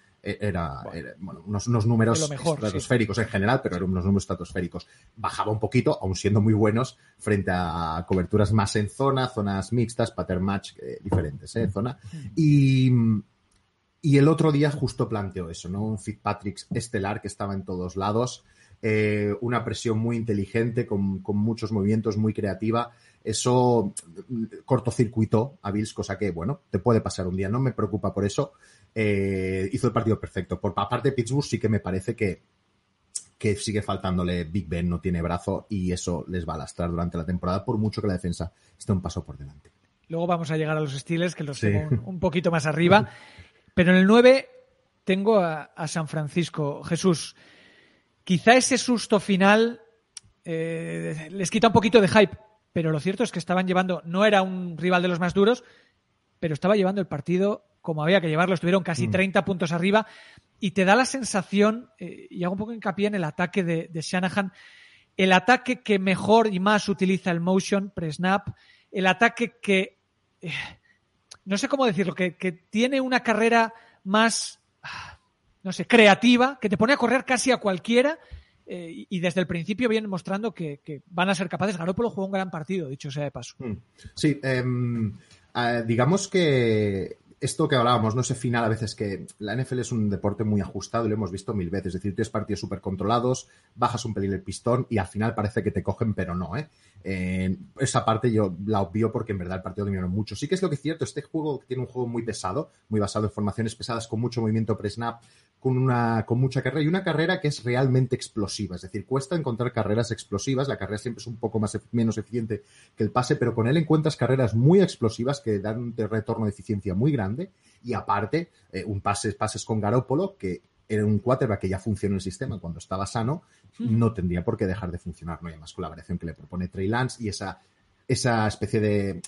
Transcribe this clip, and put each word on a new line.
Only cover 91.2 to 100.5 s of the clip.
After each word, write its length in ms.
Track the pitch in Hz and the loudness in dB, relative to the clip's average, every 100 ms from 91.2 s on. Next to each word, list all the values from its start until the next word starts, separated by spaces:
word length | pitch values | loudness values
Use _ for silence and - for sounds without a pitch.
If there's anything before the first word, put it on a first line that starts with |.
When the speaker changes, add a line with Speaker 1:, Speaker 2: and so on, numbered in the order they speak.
| 95 | -4
Speaker 1:
visto 240 | 95 - 104 | -6 -6 -4
mil 160 | 87 | -4
veces. 160 | 95 92 | -4 -4
Es 60 | |
decir, 200 | 90 101 | -6 -4
tienes 160 | 90 104 | -4 -4
partidos 300 | 107 98 101 | -4 -4 -6
súper 220 | 98 95 | -6 -8
controlados, 640 | 98 95 98 120 123 127 - _ _ | -6 -4 0 0 0 -2 -6 _ _
bajas 320 | - 120 - 113 | -4 -2 -2 -6
un 80 | |
pelín 180 | 104 98 | -4 -2
el 120 | 95 | -4
pistón 420 | - - 117 123 123 | -6 -6 -2 -2 0
y 80 | 107 | -2
al 80 | 92 | -2
final 260 | 101 110 | -2 -2
parece 300 | 117 104 113 | -2 -2 -2
que 80 | 95 | -2
te 100 | - | -2
cogen, 320 | - - 113 | -4 -2 -2
pero 220 | 101 90 87 | -2 -4 -6
no, 200 | 80 123 | -6 -8
¿eh? 140 | 156 _ _ - | -10 _ _ -14
Eh, 540 | 95 92 92 92 92 92 - - | -6 -4 -2 -2 -2 -4 -8 -4
esa 260 | 135 - - | -2 0 0
parte 260 | 110 123 | 0 2
yo 240 | 110 98 85 101 | 2 0 -2 -2
la 140 | 104 | -2
obvio 300 | 92 104 113 | 0 0 -2
porque 200 | 120 110 | -2 -4
en 80 | 95 | -6
verdad 180 | 90 92 | -6 -8
el 60 | |
partido 220 | 92 92 101 | -8 -6 -4
dominó 220 | 95 90 | -2 -2
mucho. 280 | 98 104 101 | -4 -4 -6
Sí 120 | |
que 60 | 143 | -4